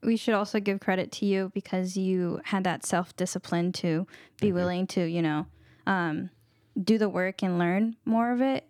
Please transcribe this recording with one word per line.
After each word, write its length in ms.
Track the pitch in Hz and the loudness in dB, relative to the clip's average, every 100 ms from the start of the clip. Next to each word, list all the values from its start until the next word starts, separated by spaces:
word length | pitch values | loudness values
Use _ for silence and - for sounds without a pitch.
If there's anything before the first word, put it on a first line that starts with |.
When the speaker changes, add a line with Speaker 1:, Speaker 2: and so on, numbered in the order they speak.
Speaker 1:
we 140 | - 226 | 2 0
should 180 | - | 2
also 240 | 214 202 220 | 2 2 0
give 200 | 202 196 | 0 -2
credit 300 | - 190 175 | 0 0 -2
to 140 | - 202 | -2 0
you 240 | 190 190 | 2 0
because 420 | 196 - 185 185 185 | -4 -4 -2 -2 -2
you 420 | 190 185 175 - | 0 2 0 -2
had 200 | - 202 | -2 0
that 200 | 185 165 | 0 -2
self-discipline 880 | - 175 180 - 185 190 - 170 175 | 0 -2 -2 -4 -4 -4 -2 0 0
to 340 | 180 180 160 185 - - _ | 0 0 0 -2 -10 -20 _
be 60 | 208 | 0
Speaker 2:
Thank 20 | |
you. 60 | |
Speaker 1:
willing 320 | 180 180 180 185 | 2 0 0 -2
to, 160 | - | 0
you 180 | 170 170 | 0 0
know, 240 | 165 151 - - - - - | 0 0 -4 -12 -20 -10 -2
um, 440 | 190 170 151 185 _ _ _ _ - | 0 0 -2 -6 _ _ _ _ -8
do 140 | 185 220 | 2 2
the 100 | 208 | 2
work 320 | 185 185 190 | 0 -2 -2
and 160 | 190 175 | -2 2
learn 380 | 175 185 220 226 | 2 2 0 -2
more 280 | - 226 233 | 0 0 2
of 80 | 240 | 2
it. 260 | 262 269 - | 2 0 -6